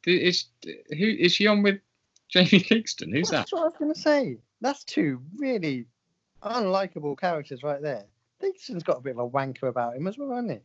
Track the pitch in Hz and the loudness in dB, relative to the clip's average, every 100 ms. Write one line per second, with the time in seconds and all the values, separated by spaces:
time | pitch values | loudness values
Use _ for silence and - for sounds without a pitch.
0 | - 175 175 180 - _ - - - 151 | 2 4 4 0 -6 _ -16 -16 -10 -2
1 | 214 214 175 - 208 208 202 196 _ _ | 0 2 2 4 4 6 4 2 _ _
2 | _ _ _ 180 180 196 185 226 220 - | _ _ _ 4 8 8 6 2 2 -10
3 | - 120 175 156 - 359 320 330 294 311 | -4 -2 0 -2 -2 -2 -2 -2 -4 -2
4 | 311 294 233 117 _ _ 254 277 - - | 2 2 0 -6 _ _ -4 -4 -6 0
5 | 160 127 139 214 269 233 160 131 117 _ | 0 -2 -8 -6 -2 -2 -2 -4 -8 _
6 | _ _ _ _ 202 240 196 190 190 165 | _ _ _ _ -6 -2 0 0 -2 -6
7 | 147 135 185 160 135 131 143 143 147 120 | -8 -2 -2 -2 -6 -8 -6 -4 -4 -6
8 | 101 _ _ _ 392 359 - 190 170 131 | -10 _ _ _ -6 -6 -10 -8 -4 -4
9 | 131 120 123 135 135 127 131 123 120 123 | -4 -6 -2 -2 -4 -4 -4 -2 -4 -4
10 | 175 233 277 247 233 113 | -6 -6 -8 -6 -6 -8